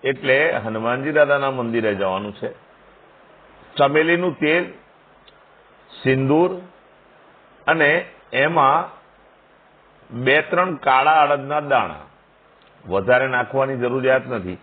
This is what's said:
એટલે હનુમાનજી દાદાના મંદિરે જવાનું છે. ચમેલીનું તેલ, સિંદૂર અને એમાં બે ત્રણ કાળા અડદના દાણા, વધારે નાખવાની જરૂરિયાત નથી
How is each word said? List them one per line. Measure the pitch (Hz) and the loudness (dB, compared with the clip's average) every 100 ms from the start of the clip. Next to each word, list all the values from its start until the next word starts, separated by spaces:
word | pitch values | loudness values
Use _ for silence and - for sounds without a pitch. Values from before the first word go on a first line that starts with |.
એટલે | 131 135 135 131 160 | -4 -4 0 2 2
હનુમાનજી | 127 110 110 113 127 139 | -2 -4 -4 -4 -4 -2
દાદાના | 151 143 143 139 | 2 2 2 0
મંદિરે | 131 117 113 110 98 | -4 -4 -2 -2 -2
જવાનું | 98 95 104 101 | -2 -4 -8 -10
છે. | 117 - _ _ _ _ _ _ _ - - - - - | -12 -14 _ _ _ _ _ _ _ -20 -20 -20 -18 0
ચમેલીનું | 139 151 160 170 180 135 | 2 2 2 0 0 -2
તેલ, | 151 160 - - _ _ _ _ _ _ _ _ _ _ _ - | 0 0 -2 -14 _ _ _ _ _ _ _ _ _ _ _ -6
સિંદૂર | 139 131 135 151 180 185 185 _ _ _ _ _ _ _ _ _ - | 0 0 2 2 2 -2 -14 _ _ _ _ _ _ _ _ _ -2
અને | 160 147 165 180 - - | 2 2 0 -4 -18 -8
એમાં | 123 147 170 135 151 180 - _ _ _ _ _ _ _ _ _ _ _ 117 | -2 0 2 2 2 -2 -14 _ _ _ _ _ _ _ _ _ _ _ -6
બે | 131 147 | 2 2
ત્રણ | - 175 185 151 | 2 -2 0 -2
કાળા | 135 131 143 | 2 2 4
અડદના | 156 143 143 135 151 | 4 4 0 -2 -4
દાણા, | 147 131 95 76 73 _ _ _ _ _ _ _ - | 0 0 0 -8 -18 _ _ _ _ _ _ _ -4
વધારે | 95 95 123 131 | -4 2 2 2
નાખવાની | 127 120 135 135 131 | -2 -2 -2 -2 -2
જરૂરિયાત | 123 131 131 131 127 | -2 0 2 0 0
નથી | 117 92 90 | -8 -8 -12